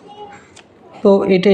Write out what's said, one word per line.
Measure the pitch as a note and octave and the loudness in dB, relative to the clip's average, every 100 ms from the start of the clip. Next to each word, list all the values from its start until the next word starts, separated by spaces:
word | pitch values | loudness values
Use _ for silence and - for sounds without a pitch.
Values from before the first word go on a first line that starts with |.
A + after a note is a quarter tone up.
| G4+ G#4+ G#4 - _ - - _ - - | -20 -20 -20 -20 _ -20 -20 _ -20 -4
তো | G3+ G3 F#3+ F#3 | 0 0 0 -2
এটা | G3+ | 0